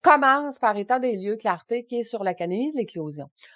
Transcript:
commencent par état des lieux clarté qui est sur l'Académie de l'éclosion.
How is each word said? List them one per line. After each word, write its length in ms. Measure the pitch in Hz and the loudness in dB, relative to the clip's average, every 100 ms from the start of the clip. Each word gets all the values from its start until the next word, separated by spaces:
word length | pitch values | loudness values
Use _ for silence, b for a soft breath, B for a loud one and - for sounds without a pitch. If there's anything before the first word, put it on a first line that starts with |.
commencent 600 | 330 294 269 277 294 269 | 8 6 6 2 0 -2
par 160 | 233 208 | -2 0
état 240 | 202 254 | 0 0
des 160 | 254 208 | 0 -2
lieux 200 | 196 220 | -4 -4
clarté 480 | 220 175 _ 240 | -2 -4 _ -6
qui 140 | 240 240 | -4 -6
est 40 | |
sur 180 | 233 226 | -6 -4
l'Académie 480 | 196 175 175 185 285 | -4 -4 -4 -2 -4
de 40 | 302 | -4
l'éclosion. 540 | 208 175 151 147 139 _ b | -6 -6 -10 -10 -14 _ b